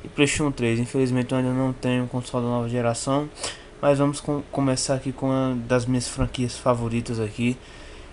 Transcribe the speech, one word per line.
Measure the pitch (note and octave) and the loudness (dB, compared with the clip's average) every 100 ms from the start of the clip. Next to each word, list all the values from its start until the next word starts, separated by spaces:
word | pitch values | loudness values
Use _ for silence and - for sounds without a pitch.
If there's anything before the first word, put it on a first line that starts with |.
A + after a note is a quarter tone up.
e | - | -8
PlayStation | - C#3+ - D3 | 2 4 4 0
três. | C3+ A#2+ A#2 | 2 2 2
Infelizmente | A#2+ C#3 C3 B2+ B2 | 0 2 2 2 2
eu | C3 | 0
ainda | B2+ | 2
não | B2+ C3 | 2 0
tenho | B2+ B2+ B2 B2 | 0 0 0 0
um | |
console | B2+ - B2+ | -4 -2 -2
da | A#2+ | 0
nova | A#2+ A#2 | 0 0
geração, | B2 A#2+ A#2 - C#3 D3+ - - - - - | 0 0 0 0 0 0 -6 -10 -10 -16 -2
mas | C#3+ C#3+ | 2 4
vamos | C#3+ C#3+ | 4 2
com-, | - D3 - | -2 -4 -4
começar | - C#3 C3 - C3+ | 0 2 2 0 -2
aqui | C3+ | -2
com | B2 C3+ | -2 0
uma | C3 C3 B2 | 2 0 -2
das | A#2 B2+ A#2+ | 2 2 2
minhas | B2+ - | 0 0
franquias | - B2+ - B2 - | -2 -2 0 -4 0
favoritas | B2+ A#2+ A#2 A#2 A#2 A#2 | 0 2 2 -2 -2 -2
aqui. | G#2+ G#2 A#2+ B2+ - - - - - | -4 0 0 0 -8 -18 -18 -16 -18